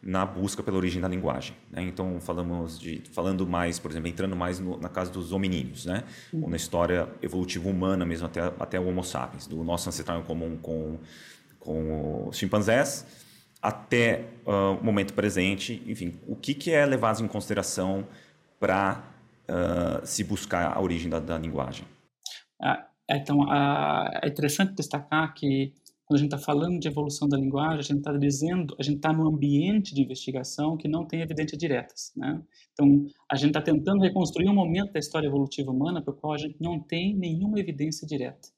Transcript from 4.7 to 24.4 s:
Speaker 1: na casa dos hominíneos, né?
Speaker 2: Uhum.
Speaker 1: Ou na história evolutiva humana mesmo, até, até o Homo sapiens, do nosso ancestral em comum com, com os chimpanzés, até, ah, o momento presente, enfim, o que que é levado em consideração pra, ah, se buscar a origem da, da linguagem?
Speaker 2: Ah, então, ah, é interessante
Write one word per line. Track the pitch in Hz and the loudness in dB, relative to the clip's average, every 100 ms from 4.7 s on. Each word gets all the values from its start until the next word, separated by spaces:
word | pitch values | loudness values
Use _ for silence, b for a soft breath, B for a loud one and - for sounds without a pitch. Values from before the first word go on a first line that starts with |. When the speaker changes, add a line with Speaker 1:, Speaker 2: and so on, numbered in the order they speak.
| 85 | -6
Speaker 1:
na | 85 | -6
casa | - 90 | -4 -4
dos | 92 82 | -6 -4
hominíneos, | 95 95 90 64 - 87 | -2 0 0 -2 -8 -6
né? | 95 - B B | -6 -6 B B
Speaker 2:
Uhum. | 160 | -6
Speaker 1:
Ou | 151 | -4
na | 85 | -4
história | - 87 85 87 80 - | -2 0 2 2 0 -4
evolutiva | 87 90 90 92 90 | -4 -2 -2 -2 -2
humana | 95 92 95 | 0 2 2
mesmo, | 87 82 85 | 0 -2 -4
até, | 87 | -2
até | 87 - - 92 | -4 -4 -4 -2
o | 90 | 0
Homo | 90 | -2
sapiens, | 87 67 64 71 - | -2 -6 -6 -10 -10
do | 80 | -6
nosso | 82 87 90 | -2 -2 -2
ancestral | 78 80 85 | -6 -4 -4
em | |
comum | 82 82 82 80 | -4 -6 -4 -8
com, | 80 80 78 80 B B B B B - | -6 -6 -6 -8 B B B B B -16
com | - 80 78 78 73 76 - | -6 -4 -2 -2 -2 -4 -6
os | - | -2
chimpanzés, | 95 107 101 117 143 - - B B B B _ | 2 2 4 4 2 -2 -12 B B B B _
até, | 104 - - 120 117 90 - - - | -4 -4 0 4 4 4 -2 -10 0
ah, | 101 98 95 | 2 4 2
o | |
momento | 113 101 98 | 2 2 2
presente, | - 104 92 92 95 - 117 - | 2 2 4 2 0 -4 -8 -8
enfim, | 113 87 85 - | -6 -6 -8 -10
o | 110 | -8
que | - | -4
que | 143 175 | -4 2
é | 156 143 | 4 6
levado | 131 113 107 | 4 4 2
em | 110 | -2
consideração | 107 - 101 92 - 92 98 101 B B B _ _ | -4 -2 -2 0 0 0 0 -4 B B B _ _
pra, | 98 95 98 101 - - - _ - | 2 4 2 0 -8 -20 -20 _ -4
ah, | 87 87 87 85 80 | 0 2 2 0 -2
se | - - | -4 -4
buscar | 104 101 - 90 82 - | -2 -4 -2 0 0 0
a | |
origem | 92 85 82 | 0 0 -2
da, | 82 | -4
da | 80 82 | -2 -4
linguagem? | 80 69 65 64 - - _ _ B B B _ | -2 -4 -4 -6 -14 -20 _ _ B B B _
Speaker 2:
Ah, | - - - _ - | -2 -2 -6 _ -2
então, | 143 143 143 143 | -2 4 4 4
ah, | 143 143 143 147 147 - - | 4 4 2 2 2 0 -2
é | - | -2
interessante | 139 | 0